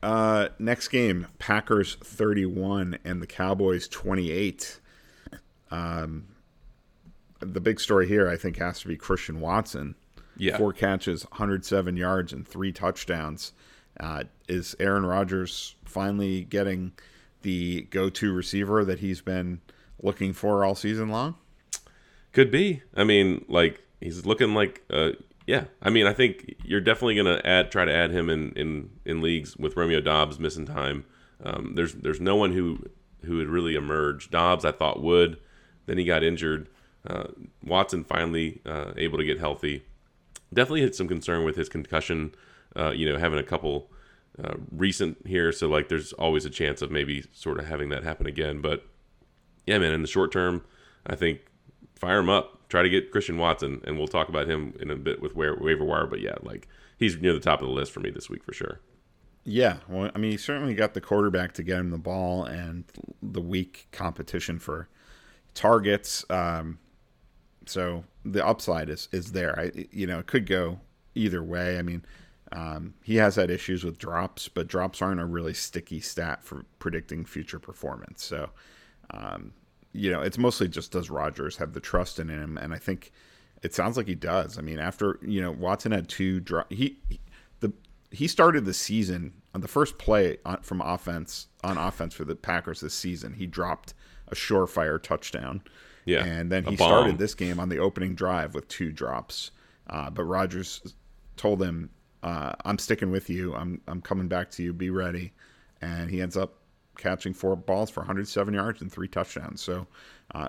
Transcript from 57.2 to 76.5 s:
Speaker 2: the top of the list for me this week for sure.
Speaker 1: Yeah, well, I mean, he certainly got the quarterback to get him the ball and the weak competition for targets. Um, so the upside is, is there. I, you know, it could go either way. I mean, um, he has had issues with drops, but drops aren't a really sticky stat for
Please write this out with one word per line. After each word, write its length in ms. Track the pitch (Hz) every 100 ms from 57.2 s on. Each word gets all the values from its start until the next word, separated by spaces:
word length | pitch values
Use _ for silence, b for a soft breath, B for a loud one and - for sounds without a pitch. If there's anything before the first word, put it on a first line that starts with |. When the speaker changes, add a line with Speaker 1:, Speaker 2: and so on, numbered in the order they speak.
| 90
Speaker 2:
the 60 | 80
top 220 | 87 78
of 60 | 65
the 60 |
list 180 | 65 69
for 80 | -
me 100 | -
this 200 | - -
week 140 | 50
for 100 | -
sure. 260 | - - - _ _ _ _ _ _
Speaker 1:
Yeah, 340 | - 110 120 78 -
well, 220 | 92 98 104
I 20 |
mean, 140 | 107
he 60 | 104
certainly 360 | - 143 139
got 220 | 104 107 95
the 60 |
quarterback 520 | - 104 104 92 90
to 100 | -
get 160 | 85 90
him 120 | 90
the 60 | 82
ball 460 | 85 95 90 90 65
and 380 | 82 85 85 - - - -
the 200 | 104 92
weak 460 | 87 92 90 - -
competition 640 | - 87 82 - 87 - 85
for 300 | - 80 85 b b b b b b
targets. 720 | - 107 113 98 101 - - -
Um, 500 | 90 85 82 80 80 _ _ _ _ _ _ _ _ -
so 360 | 95 90 85 85 _
the 220 | 95 98 76
upside 440 | 110 - 82 78
is, 180 | 73 -
is 200 | 95 85
there. 260 | 92 85 -
I, 120 | 87 - -
you 140 | 101 92
know, 140 | 85
it 80 | -
could 180 | 131 95
go 360 | 92 85 92 - _ _ 120
either 260 | 107 87
way. 380 | 82 87 90 90
I 20 |
mean, 220 | 87 85 - b b b -
um, 420 | 82 82 78 85 -
he 120 | - 110
has 200 | 104 98
had 120 | 90
issues 340 | 87 - 92
with 140 | 87 80
drops, 500 | - 85 90 - -
but 180 | - 85
drops 340 | 92 92 -
aren't 200 | 95 92
a 40 | 85
really 280 | 85 82
sticky 460 | 82 - 85 - 78
stat 440 | - - 82 67
for 220 | -